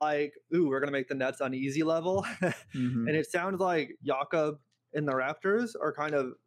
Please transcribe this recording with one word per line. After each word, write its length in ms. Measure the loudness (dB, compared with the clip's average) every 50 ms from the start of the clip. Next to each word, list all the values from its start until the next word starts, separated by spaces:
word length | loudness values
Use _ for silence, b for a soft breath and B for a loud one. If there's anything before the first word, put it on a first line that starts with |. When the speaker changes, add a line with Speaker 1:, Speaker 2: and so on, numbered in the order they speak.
Speaker 1:
like, 340 | 0 2 2 2 0 -2 -4 -10 _ -2 2
"Ooh, 140 | 2 4 4
we're 120 | 2 2
gonna 120 | 0 0 0
make 160 | 0 -2 -2
the 60 | -2
Nets 260 | -2 -2 -2 -2 -2
uneasy" 420 | -2 -4 -2 -2 -4 -2 0 0 2
level. 420 | 2 2 0 0 0 0 0 0 -2 -4
<laughs> 100 | -2 -2
Speaker 2:
Mm-hmm. 640 | -2 -2 -2 -8 -10 -4 -2 -2 0 0 0 0 2
Speaker 1:
And 80 | 2
it 120 | 0 0 0
sounds 280 | -2 -2 -2 0 0 0
like 380 | 2 2 2 2 0 -2 -6 -8 -4
Jakob 560 | -2 0 0 -2 0 0 0 2 0 -2 -6 _ _ _ _ _ _ -4
and 120 | -2 0
the 60 | 0 2
Raptors 640 | 0 0 -2 -2 -2 0 2 2 2 0 -2 -4 -2
are 120 | -2 -2 -2
kind 220 | -2 -2 0 0
of 200 | 0 0 0 -4 -10 _